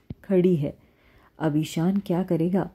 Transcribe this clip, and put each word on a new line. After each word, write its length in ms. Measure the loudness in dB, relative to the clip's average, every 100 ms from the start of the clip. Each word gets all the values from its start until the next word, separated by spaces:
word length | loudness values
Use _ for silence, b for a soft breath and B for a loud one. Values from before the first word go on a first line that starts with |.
| -18 -12
खड़ी 320 | 0 4 4 2
है। 220 | -2 -8 b b b b b -4
अब 180 | -2 -2
ईशान 400 | -2 -2 0 0
क्या 260 | -2 -2
करेगा? 460 | 0 0 0 0 -4